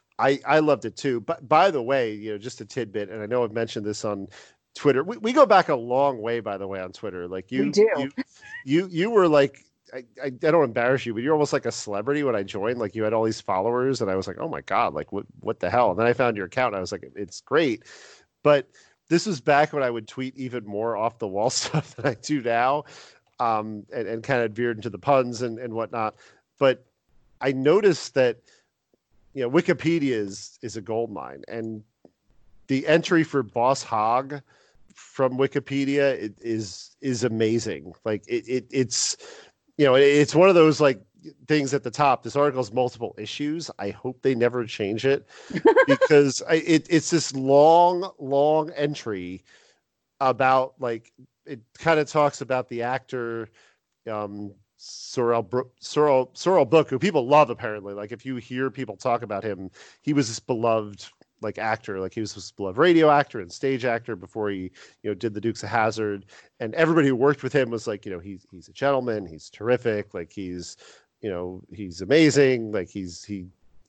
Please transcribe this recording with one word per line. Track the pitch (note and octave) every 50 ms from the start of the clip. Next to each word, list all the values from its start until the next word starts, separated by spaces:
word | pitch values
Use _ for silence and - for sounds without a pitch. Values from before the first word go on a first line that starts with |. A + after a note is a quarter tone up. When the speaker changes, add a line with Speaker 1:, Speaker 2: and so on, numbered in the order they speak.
| _ _ _ -
Speaker 1:
I, | A#2 C3+ C#3+ C3 - B2+
I | D3 D#3
loved | D#3 D3+ C#3+ G#2+ A#2+
it | A2+ -
too. | - - C#3 B2 A#2
But | G2+ - E3 - C#3 G#2+
by | D3+ D#3 F#3 G3+
the | E3 C3+
way, | A2+ A#2+ C#3 C3+ A#2+ A2 G#2+
you | G#2 G#2+ G#2+
know, | G#2+ G#2
just | G#2 B2 - -
a | A2
tidbit, | - - C3+ A#2 G#2 G2 G#2+ G2+ F#2+
and | G#2 A2
I | G#2 G#2
know | A#2+ B2 A#2+
I've | G#2+
mentioned | G#2+ A#2 A2+ A2 - A#2 G2+
this | G#2+ G#2 - -
on | G#2+ G#2 G2 G2 G2 - - - - _ _ _ _ _
Twitter. | - - D3 B2+ C3 D#3
We, | F#3 A#3+ A3+
we | G#3+ A3 B3+
go | D#4 C#4
back | G3+ G#3+ F#3 E3+ -
a | D3
long | A#2+ A2+ A#2+ B2 C3 C#3+ C#3+ C3 A2
way, | G#2 A#2 A#2 A#2
by | G2+ G#2+ G2+ F#2+
the | G2
way, | F#2+ G2 F#2+
on | F#2 F#2
Twitter. | F#2 - - G2+ F2+ F2+ F2 F2
Like, | F#2 F#2 F#2 -
you, | B2+ C3+ C#3
Speaker 2:
We | C#3+
do. | D3 G3 G#3+ A3+ F#3 -
Speaker 1:
you, | C4 C#3 - - - - _ _ - - A5+ B5 -
you, | C3 C#3+ E3+ G3 F#3
you | F3 D#3+ F3+ A3+
were | A#3 G3+ F#3 D#3+
like, | D3+ C#3+ C#3 C3+ - - _ _ _ _ _ _ A#2+
I, | C3 B2 _ _ - C3+
I, | C#3
I |
don't | B2+ A#2+ E3+ D#3 D#3 E3+ D3
embarrass | A#2+ A2 B2 A#2 B2+ C3+ C3 B2
you, | A#2+ G#2+
but | A2+
you're | A#2+ D3 D#3+
almost | D3+ D3 C#3+ -
like | C3+ - A#2
a |
celebrity | - - - G#2+ G2+ G2+ A2 C3+ D3 D3 C#3+
when | C3 A2+
I | G2+
joined. | G2 G2 - G2+ G2 A#2 B2 A#2+
Like, | A2+ G2 -
you | A2+ G#2+
had | G#2+ A2+
all | A2+ A2+
these | A2+ A2 -
followers, | - - F#2+ F#2 G2 A#2 A#2+ B2 B2+ C3+ C3 A2+
and | A2+ F#2+
I | F#2+
was | F#2+ F2+ G2
like, | - -
"Oh | - E3
my | F#2 D2+
God, | - - F#2+ G#2+ A#2 F2+ C#2+
like, | D2+ D2+ -
what, | G2 G2+ - - _ -
what | - A2 A2 -
the | - F2
hell?" | G2+ B2 B2 G2+
And | F2 G2
then | A2+ A#2+
I | A#2+
found | B2 C3 A#2+ A2
your | G2+ F#2+ F2
account, | - C3 B2+ A#2 G2+
and | F#2+
I |
was | F#2 E2+
like, | G#2 F2 - C2 C2
"It's | - G#2 - - -
great." | - _ C3 D#3 E3+ C3+ A2 - - - - - - - - _ _ _ _ _ -
But | D3 D3 C#3 C3 - _ _ _ _ _ _ _ _
this | D#3+ E3+ -
was | G#3+ F3 B2+
back | - D#3 C#3+ C#3+ D3+ D3+ -
when | D3 C3+
I | B2
would | A#2 A2+ G#2+ -
tweet | - C3+ C3 C3 C3 C#3
even | C3 B2 B2 A#2+ G#2
more | G#2 G2+ G#2 A2 A#2 A2 G2+
off | A2 A#2 A#2 _
the | A#2 G2
wall | F#2 G2+ A2 C3
<laughs> | - -
stuff | - - - D#3 - - -
than | - A#2
I | C#3 A2+
do | - - - D3+ C#3
now, | A2 A#2 A#2 A#2 A#2+ C3 C#3+ D3+ C#3+ - - - - - _ _ _ _ _ -
um, | B2 A#2 A2 G#2+ G#2+ A2 G#2+ G#2 G2+ - -
and, | B2+ A2 F#2+
and | A2+ A2+ A2
kind | - C3+ A#2+
of | A#2 A2
veered | G#2 A2+ A#2+ A#2+ A#2 G#2+
into | G2+ A#2
the | G2 F#2
puns | - - C#3+ C3 B2+ B2 A#2+ G#2+
and, | B2+ A#2 A2+ A2+
and | B2+ A#2+ A2
whatnot. | A2+ A2+ G#2+ A#2+ A#2 A2 G#2+ - _ - - _ _ _ _ _ _
But | C#3+ C3 B2+ B2+ _ _ _ _ _ _ _ _ _ _ _ _
I | B2+ C#3 C3+
noticed | C3 C3 D3 E3+ G#3 G#3+ G3 D#3+ - - - -
that, | C#3 B2+ A#2+ A2+ - _ _ _ _ _ _ _ _ _ _ _ _ _ _ _ _ _ _ _
you | C3+
know, | B2 A#2+
Wikipedia | C3+ E3+ F3 F#3 E3+ A#2 - D#3+ E3+ E3 C#3+ C3+
is, | A#2+ G#2+ G#2 G2 G2 G#2 - - - _
is | - A2+ G#2 A2+
a |
gold | F#2 A2+ A2 A2+ A#2 A2+
mine, | G2+ D#2+ C2 B1 C#2 C#2 - -
and | G#2 A#2 A2+ A2+ A2 G#2+ A2 _ _ _ _ _ _ _ _ _ _ _ _ _ - - _ -
the | C3+ C3 - D#3+
entry | D#3 E3 E3 - F3+ D#3+ D#3
for | D#3+ - C#3 A#2+
Boss | G2+ - A#2+ A#2+ C3 C3+ C3 -
Hog | - A#2 G#2+ G#2+ A2 A#2+ C3 C#3 C3+ D3 C#3 - _ _ _ _ _ _ _ - _ _
from | - - - _ - C3+ B2+ B2+ B2+
Wikipedia, | C3+ C#3 - C#3+ - - C#3 C#3 C#3 C3+ C#3 C#3+ C#3 C#3 B2+
it | - G2+ G#2+ G2+ _
is, | - A#2 A2+ A2 G#2+ F#2 - - - - _ _
is | C#3+ C3+ B2 G#2+ A#2+
amazing. | A#2+ A2+ A2 A2+ G#2+ A2+ A#2 A2+ A2 F2 C#2+ D2 F2 E2 _ _
Like, | A2+ G#2+ G2 - E2
it, | A#2+ A#2 - A#2
it, | B2+ B2+ A2+ -
it's, | - C3+ B2+ A2 - - - - - - - - - - - - _ _ _ _ _ -
you | D3
know, | C3+ B2+
it, | C3+ C#3+
it's | C#3+ C#3+ D3 C#3+ - -
one | D#3 F#3 G3
of | F3+
those, | E3+ D#3 D#3 D3 -
like, | D3+ C#3 B2 F#2+ - _ _ _ - D#3 - _ C3 -
things | D3+ D3+ C#3 C3 C#3
at | C3+ -
the | B2
top. | - - D3+ C#3 B2+ - -
This | A#2 -
article | C#3+ D3 D3 B2+ C3
has | B2 -
multiple | A2+ B2+ B2 B2 B2 A2 A#2 F#2+ - -
issues. | G#2+ A2 - - D3 D3 D#3 E3+ D3+ - - -
I | G2+ G2+
hope | G2+ - - B2+ C3 -
they | - C3+ C3
never | A#2 A#2 A#2+ A#2+ B2+ A#2
change | A2+ - - G#2+ G2 A2 A2 A2+
it | C3+ C#3 - - _ - - - - - E3
Speaker 2:
<laughs> | - - D#4 B4+ - -
Speaker 1:
because | C#4 - C4 - D#3 C#3+ D3 C#3 B2 - - -
I, | E3
it, | E3 D#3 E3+ E3 D#3+ - -
it's | E3+ D#3 - -
this | F3 D#3 - - C3+
long, | C3+ C3 C3+ C#3 C#3+ D3 D#3+ E3 E3+ F3 F3 F3+ F3 F#3+ F#3 - -
long | D3+ C3 C#3 C#3 D3 D3+ D#3 D#3 D#3+ D#3
entry | - C#3+ D3 D3 C#3+ - - A2+ G#2 F#2 F2+ F2+ F#2 F#2+ - _ _ _ _ _ _ _ _ _ _ _ _ _ _ _
about, | C#3 C3 B2 A2 C3 B2+ C3 C3 C3 C3 - _
like, | C3+ A#2+ A#2 A2+ A#2 _ _ _ B2+ _ _ _ _
it | D#3 C#3+ A2+ A2 _ _ -
kinda | - D#3+ D#3 D3+ D3
talks | - - D#3 D3 C#3+ - -
about | C3 A#2 C3 B2+ B2 -
the | A#2+ A#2
actor, | A#2 A#2+ C3 C3 - - - B2 A#2+ A#2 A#2 A2+ A2 A#2 _ _ _ _ _ _ _ _ _ _ _ A2+
um, | G#2+ G#2 G#2 G2+ G#2 G#2 G#2 G2+ G2 _ _ _ _ _
Sorrell | - - - - - - - C3 A#2+ A#2 A#2 A#2 G#2+ F2+
Bro-, | B2 B2+ B2+ - _ _
Sorrell, | - - - D3 D3+ D3 C3+ C3 B2+ - _
Sorrell | - - F3 F#3+ F3 C#3 A2
Booke, | D#3+ D#3+ D#3 -
who | C3+ A#2+
people | E3 G3 E3 D3 A#2+ B2
love | D3 D3+ D3 A#2+
apparently. | A#2+ A2+ B2 A2 G#2+ G#2 F#2+ G2+ G2+
Like, | G2+ G#2 G#2+
if | A#2+ A2 -
you | C3 C3 B2
hear | A2+ - B2+ B2+ C3+ C3
people | - C3+ C3 G#2+ G2
talk | - - C3 A#2+ A2+
about | A#2 G2+ G#2 G2 G2+
him, | A2 G2 F2+ F#2 F#2+ - - - - _ _
he | _ D3 D3+
was | C#3+ C3 A2
this | A2+ -
beloved, | - - B2+ A2 A#2 A#2 A2+ A2 G#2+ G#2 G2+ - - - _ _ _ _ _ _
like, | A2+ G#2+ G2 -
actor. | G#2+ A2 A2+ A2 - - G2 F#2+
Like, | F#2+ F#2 -
he | A#2
was | G#2+ F#2+ -
this | G2+ F#2+ -
beloved | - - G2+ F#2+ F#2 A#2+
radio | D#3+ F3+ E3+ E3 D#3+ D3+
actor | D3 D3 C#3 - - A2+
and | F2+ F2
stage | - - C#3+ C3+ C3+ A#2+ A#2+
actor | B2+ A#2 A#2 A#2 - A2
before | F#2 F#2+ - _ A2+ G#2+ G2+
he, | G2+ F#2+ F#2 F2+ - - - - _ _ -
you | G#2
know, | G2+
did | F2+ A#2+ A2+ G2+
the | G#2+
Dukes | G#2 A#2 A2+ - -
of | G2
Hazzard. | A2+ A#2 A2 A2+ A2 A2 A2 G#2 G2+ G2+ G2 _ - - - _ _ _
And | A#2 A2+ A2
everybody | E3 E3 D#3+ E3 E3 C#3+ C#3
who | C3
worked | A2+ C3+ C#3+ D3 - -
with | B2+ -
him | C#3 C3 B2
was | A#2 A2 - A#2
like, | G#2 G2 -
you | G#2
know, | F#2 E2+
He's, | E2+ G2+ F#2+ F#2 - _
he's | G2 F2 F2 -
a | -
gentleman. | - C3+ C#3 C#3 C3 B2 A#2+ A2 G#2+ F#2+
He's | E2 D#2+ D2+ - -
terrific. | - - G#2 A#2 B2 A2 A#2 A#2 G#2+ G#2 G2+ G#2 -
Like, | F#2 E2+ -
he's | - G#2 G2 F2+ F2+ F2+ F2 - - - - - - _ _ _ _ _
you | - G#2+
know, | F2+ F2 F2+ F2+ F#2 F#2 - _
he's | - A2 G#2 F2+ E2 F2+
amazing. | F#2+ F#2 C3+ E3 D#3+ D3+ - C#3+ C#3 C3 C3 A#2 A2+ G#2+
Like, | G#2+ G2 F2+ -
he's, | - G2+ F#2 F2 E2+ - -
he | - G#2 F#2+ F2+ F#2 - _ _ _ _ - _